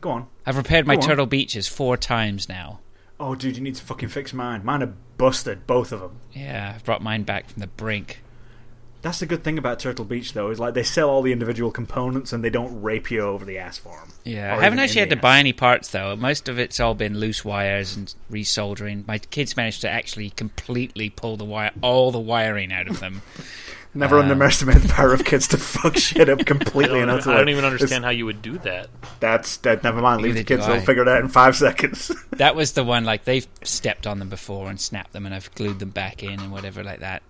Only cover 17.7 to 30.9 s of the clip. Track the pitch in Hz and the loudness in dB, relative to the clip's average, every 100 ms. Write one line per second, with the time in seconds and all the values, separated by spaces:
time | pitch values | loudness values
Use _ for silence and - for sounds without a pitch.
17.7 | 101 95 95 98 - - 107 104 - 101 | -2 -4 -8 -12 -14 -10 -8 -4 -2 -4
18.7 | 101 104 101 101 107 - - 135 - 113 | -6 -8 -8 -6 -8 -6 -6 -4 -2 -4
19.7 | 110 107 117 - - 104 - 113 - - | -4 -4 -4 -6 -8 -10 -8 -8 -10 -6
20.7 | 123 127 - 107 - 117 110 104 107 107 | -4 -4 -6 -8 -8 -10 -8 -8 -4 -6
21.7 | 104 123 127 127 120 110 117 110 104 92 | -2 2 4 4 2 0 0 0 -2 -4
22.7 | 92 90 104 95 98 - - - - - | -4 -4 -6 -8 -10 -14 -18 -18 -16 -16
23.7 | - - 143 143 147 139 139 139 - 131 | -18 -12 -2 6 6 8 6 6 4 8
24.7 | 135 - - 135 127 - 139 - - - | 8 8 6 8 6 4 2 4 0 0
25.7 | - 165 240 - - 151 135 131 143 160 | 0 2 2 2 6 6 6 4 2 2
26.7 | 139 127 127 123 123 127 131 143 143 139 | 2 4 4 2 2 4 4 4 4 2
27.7 | 127 135 127 120 120 113 107 110 165 104 | 2 0 0 0 -2 -2 -6 -8 -6 -6
28.7 | 90 101 - - - 113 113 - - 127 | -6 -8 -16 -18 -4 2 2 0 -2 2
29.7 | 110 120 113 120 117 113 117 110 127 107 | 4 2 4 4 4 2 0 2 2 4
30.7 | 104 95 | 2 4